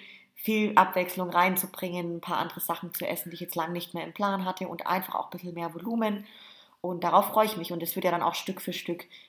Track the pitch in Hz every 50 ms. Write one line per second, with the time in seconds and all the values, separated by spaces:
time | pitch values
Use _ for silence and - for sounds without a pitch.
0 | - - - - - _ _ - - 214 220 214 214 208 - - 190 190 - 185
1 | 180 180 - 190 185 175 170 170 180 190 185 185 - - - - 190 180 175 180
2 | 170 170 170 170 - 175 165 - 160 170 - 180 - - 165 - - 170 - -
3 | 180 - - - - 170 170 - 175 - - 170 160 165 175 175 175 - - 170
4 | 160 165 - - 202 202 196 190 185 185 185 - 190 - 170 165 - - 180 190
5 | 190 - - - - - - 175 180 180 170 170 170 165 160 170 180 226 226 233
6 | 226 214 202 202 - - - - - - - - - _ _ _ - 180 180 170
7 | 175 170 156 196 202 - - 214 214 214 214 175 165 - 175 170 170 170 - 190
8 | 180 180 170 170 - 165 170 - - - 190 - - 185 175 - - - 175 170
9 | - - - - -